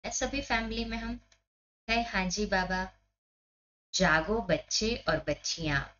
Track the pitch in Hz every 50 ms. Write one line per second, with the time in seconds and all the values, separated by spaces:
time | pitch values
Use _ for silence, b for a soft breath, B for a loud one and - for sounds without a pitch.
0 | - - - - 262 247 - 277 - - 247 226 226 220 226 226 226 226 226 226
1 | 226 226 240 240 _ _ - _ _ _ _ _ _ _ _ _ _ - 226 233
2 | 233 233 - 196 185 185 175 - 208 202 202 190 185 185 185 185 190 190 - _
3 | _ _ _ _ _ _ _ _ _ _ _ _ _ _ _ _ _ _ - -
4 | 185 170 156 160 160 185 214 233 - - 160 151 - - - - 214 220 240 -
5 | - - 160 147 - - 147 - - - - - 165 156 143 139 139 - - _